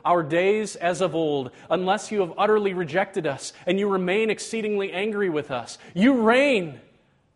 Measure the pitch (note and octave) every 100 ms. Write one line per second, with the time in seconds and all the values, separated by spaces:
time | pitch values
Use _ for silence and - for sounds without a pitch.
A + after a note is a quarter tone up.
0 | D3+ F3 D#3 E3 F#3 G#3+ G#3 - E3+ E3+
1 | F3+ D#3+ D#3 C#3+ B2 - - E3+ F#3 G#3
2 | - G#3+ F3 - G#3 G#3+ G3+ F#3 E3+ E3
3 | G3+ G3 D#3 C3 - - - F#3+ G3+ F#3+
4 | F3+ G3+ A3 G3+ - A3+ G#3+ G#3 G3 E3+
5 | G#3+ G#3 G3 D3+ C#3 B2+ A#2 - - E3+
6 | A#3 C4 A3 B3 C#4+ A#3 E3 B2+ - _
7 | _ _ _